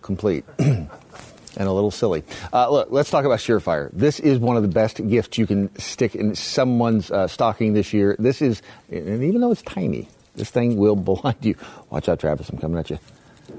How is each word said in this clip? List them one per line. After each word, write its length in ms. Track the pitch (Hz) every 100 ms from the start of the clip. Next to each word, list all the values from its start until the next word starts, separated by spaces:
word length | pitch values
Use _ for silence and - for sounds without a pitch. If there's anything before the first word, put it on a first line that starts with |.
complete 440 | - 98 107 78 -
<clears throat> 60 | -
and 300 | 135 117 76 - - - - - - -
a 140 | 98
little 200 | 95 104
silly. 320 | - 113 82 - - -
Uh, 160 | 127 123
look, 180 | 143 -
let's 180 | 135 143
talk 160 | 160 139
about 140 | 117
Surefire. 500 | - 110 - 78 71
This 260 | 87 143 143
is 200 | 156 131
one 180 | 117 120
of 60 |
the 60 | 104
best 360 | 90 110 - 107
gifts 300 | 113 104 -
you 80 | 107
can 300 | 101 98 -
stick 360 | - - 120 98
in 200 | 104 104
someone's, 760 | - - 127 120 117 110 90
uh, 160 | 98 92
stocking 460 | - 117 104 110
this 200 | 104 98
year. 220 | 107 98 101
This 240 | 117 135
is, 200 | 143 107 - - -
and 340 | - 80 110
even 180 | 139 226
though 100 | 240
it's 100 | 220
tiny, 460 | - - 160 117 - - _ -
this 140 | 107
thing 280 | 123 120 110
will 180 | 104 104
<laughs> 160 | 92
blind 260 | 95 139 -
you. 140 | 110 90 - - -
Watch 200 | 76 -
out, 100 | 85
Travis, 300 | 78 76 80
I'm 80 | -
coming 200 | 78 85
at 100 | 80
you. 100 | 76 - - - - -